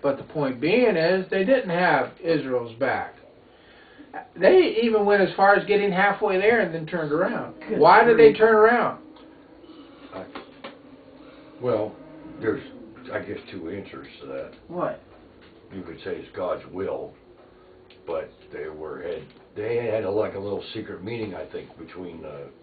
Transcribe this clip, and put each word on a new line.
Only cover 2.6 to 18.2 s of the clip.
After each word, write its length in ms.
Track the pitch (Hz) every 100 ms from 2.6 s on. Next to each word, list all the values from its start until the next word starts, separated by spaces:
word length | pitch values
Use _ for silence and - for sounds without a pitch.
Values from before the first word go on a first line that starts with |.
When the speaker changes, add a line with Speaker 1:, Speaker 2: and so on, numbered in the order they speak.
| 117 113
Speaker 1:
back. 380 | 127 107 - - - - - - - - - - - - - 170
They 380 | - 370 339 214
even 220 | 233 214 202
went 180 | 202
as 100 | 185 -
far 200 | 196 196
as 100 | -
getting 260 | 202 202
halfway 460 | 185 202 196 214 185
there 220 | 202 233
and 160 | 185 160
then 100 | 156
turned 260 | 175 156
around. 440 | 151 196 214 - - -
Speaker 2:
Good 120 | 202
Speaker 1:
Why 240 | 156 202
did 140 | 233 226
they 80 | 147
Speaker 2:
grief. 80 | 175
Speaker 1:
turn 160 | 220 214
around? 440 | 220 240 - - - - - - - - - - - - -
Speaker 3:
I, 100 | 92 - - - - - - - - - - - - - -
well, 340 | 123 110 151 - - - - -
there's, 200 | 453 - - - - - -
I 80 | -
guess, 180 | 90 101 -
two 180 | 95 82
answers 380 | 98 - 82 - -
to 60 | 67
that. 240 | 135 139 - -
Speaker 2:
What? 340 | 175 147 - - - - - - - -
Speaker 3:
You 80 | 98
could 160 | 82 82
say 140 | 98 82
it's 180 | 82 -
God's 280 | 90 - -
will, 420 | 90 95 78 - - - - - - - - - - -
but 240 | -